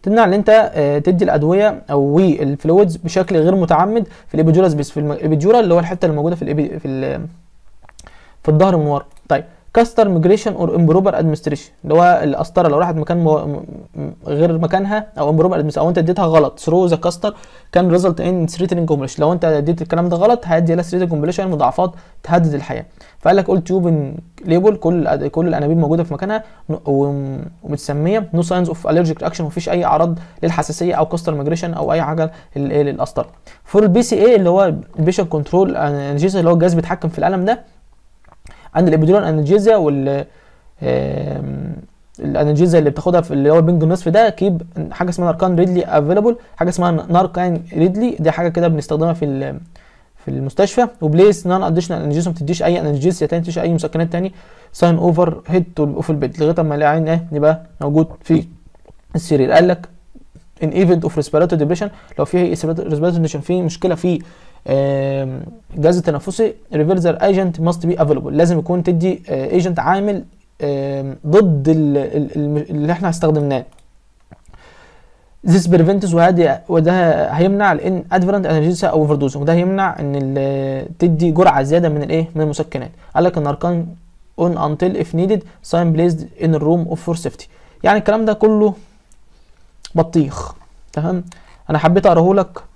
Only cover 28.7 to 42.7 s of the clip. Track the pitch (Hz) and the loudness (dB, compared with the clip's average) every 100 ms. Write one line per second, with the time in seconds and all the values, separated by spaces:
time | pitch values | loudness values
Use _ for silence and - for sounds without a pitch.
28.7 | 170 - 160 170 156 170 - 165 170 165 | -4 -2 0 0 -2 -6 -6 -8 -6 -4
29.7 | 175 175 151 170 165 - - 165 165 151 | -2 0 2 0 -2 -10 -6 -4 -4 -6
30.7 | 156 175 165 160 170 170 147 143 165 170 | -4 -2 -2 -2 -2 -4 -4 -4 -4 -6
31.7 | 165 151 160 147 160 160 - - 139 139 | -6 -2 -2 -2 -2 -4 -6 -12 -8 -2
32.7 | 147 143 - 127 - - - - - - | 0 -2 -2 -6 -4 -8 -12 -20 -20 0
33.7 | 202 214 196 233 214 220 226 175 185 190 | 2 4 4 2 2 4 4 4 2 2
34.7 | 156 - - 160 180 170 156 147 175 196 | 0 -8 -2 0 0 -2 -4 0 0 0
35.7 | - 147 143 139 143 180 190 165 170 180 | 0 -4 -4 -4 -2 0 2 2 4 4
36.7 | 170 165 180 165 165 165 190 185 240 - | 2 -2 -6 -6 -2 -2 0 -2 -2 -6
37.7 | _ _ _ _ _ - - - - - | _ _ _ _ _ -20 -20 -20 -20 -6
38.7 | 160 175 156 156 202 165 156 151 202 208 | 0 2 4 4 2 2 -2 2 2 4
39.7 | 214 151 139 135 139 143 - _ _ - | 2 2 0 -2 -4 -8 -16 _ _ -20
40.7 | _ 127 127 135 139 143 139 139 139 170 | _ -4 -2 -4 -6 -8 -8 -8 -10 -10
41.7 | - - _ _ - - - 147 151 180 | -12 -16 _ _ -10 -6 -2 0 2 4